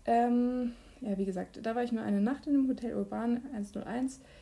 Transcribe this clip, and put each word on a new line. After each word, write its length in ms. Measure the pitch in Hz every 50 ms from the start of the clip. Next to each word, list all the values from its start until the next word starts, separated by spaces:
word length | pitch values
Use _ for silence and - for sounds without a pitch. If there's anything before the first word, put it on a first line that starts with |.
| -
Ähm, 680 | - 233 233 240 240 240 240 247 247 247 247 247 240 240 - - - - -
ja, 160 | - 214 196 190
wie 80 | 196
gesagt, 340 | 196 185 180 185 - - - -
da 120 | 226 226
war 80 | 247 247
ich 80 | 240
nur 120 | 233 220 214
eine 180 | 214 202 202
Nacht 260 | 202 233 285 285 - 302
in 60 | 285
dem 140 | 277 269 262
Hotel 280 | 254 - 240 233 -
Urban 460 | 208 196 196 214 214 226 233 240 240 - - 269
eins 220 | 214 202 202 -
null 80 | 214 -
eins 380 | - 220 240 262 262 - - - - - -